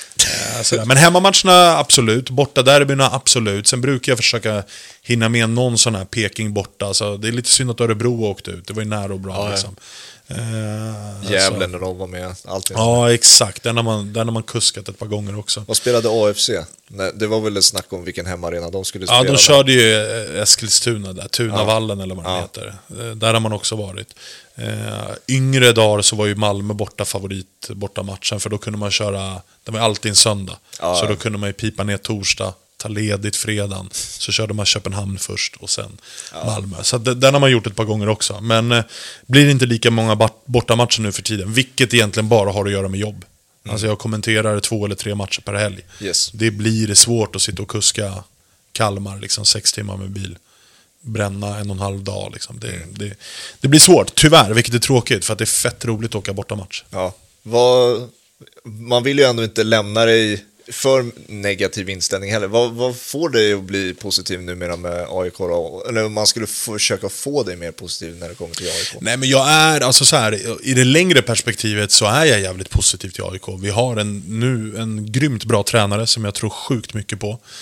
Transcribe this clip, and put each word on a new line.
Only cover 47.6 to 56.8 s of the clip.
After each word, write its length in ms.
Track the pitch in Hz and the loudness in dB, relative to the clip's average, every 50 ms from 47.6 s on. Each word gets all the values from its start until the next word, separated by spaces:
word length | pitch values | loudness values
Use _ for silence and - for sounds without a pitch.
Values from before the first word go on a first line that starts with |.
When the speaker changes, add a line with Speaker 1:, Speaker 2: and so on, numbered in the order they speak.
Speaker 1:
och 60 | 104 - | -10 -8
kuska 560 | - 107 - - - - 104 98 95 98 - _ _ _ _ _ _ _ _ _ | -6 -2 -2 -2 -2 -2 -6 -6 -8 -10 -14 _ _ _ _ _ _ _ _ _
Kalmar, 460 | - - 117 104 98 98 98 98 98 98 | -2 0 0 0 0 -4 -8 -8 -10 -10
liksom, 240 | 107 104 - 107 101 | -6 -6 -6 -2 0
sex 280 | - - 104 - - | 0 0 0 0 -2
timmar 240 | - 107 104 101 98 | -2 -2 -8 -8 -8
med 140 | 95 95 98 | -10 -10 -10
bil. 260 | 98 98 98 95 95 - _ _ _ _ _ _ _ _ _ _ _ _ | -10 -10 -10 -10 -12 -14 _ _ _ _ _ _ _ _ _ _ _ _
Bränna 580 | - 120 107 107 101 101 98 101 101 101 101 104 | -12 -10 -4 -4 -4 -4 -4 -6 -6 -6 -6 -6
en 120 | 101 101 | -6 -6
och 60 | 98 | -6
en 60 | 92 | -4
halv 200 | 101 98 98 98 98 | -4 -6 -6 -6 -8
dag, 260 | 98 98 - - 101 | -8 -8 -6 -8 -10
liksom. 260 | - - - - - - | -10 -12 -14 -14 -14 -14
Det, 80 | - - | -12 -10
Speaker 2:
Mm. 200 | - 87 82 87 | -10 -12 -14 -14
Speaker 1:
det, 200 | 98 - 104 104 101 _ - - - - - - - - | -12 -10 -10 -10 -12 _ -18 -18 -16 -16 -16 -16 -14 -2
det 80 | - 135 | 2 6
blir 120 | 143 156 | 8 8
svårt, 340 | - 185 175 120 95 - - | 10 10 10 8 8 4 2
tyvärr, 360 | - - 147 165 156 113 98 | 4 4 8 8 8 6 6
vilket 240 | 110 117 - - 120 | 2 2 2 2 0
är 40 | 120 | -2
tråkigt, 460 | - - 135 120 - - 127 95 - | 0 2 2 2 2 2 -2 -2 0
för 80 | - | -4
att 60 | 107 92 | -2 -2
det 60 | 110 | -2
är 20 | |
fett 380 | - - - - 123 - - - | -2 0 0 0 -2 -4 -4 -6
roligt 260 | 117 110 107 117 113 | -4 -4 -4 -6 -6
att 40 | - | -6
åka 180 | 104 - 104 | -6 -6 -6
bortamatch. 500 | 98 107 110 - 104 104 92 - - - | -8 -8 -6 -8 -8 -10 -10 -12 -14 -16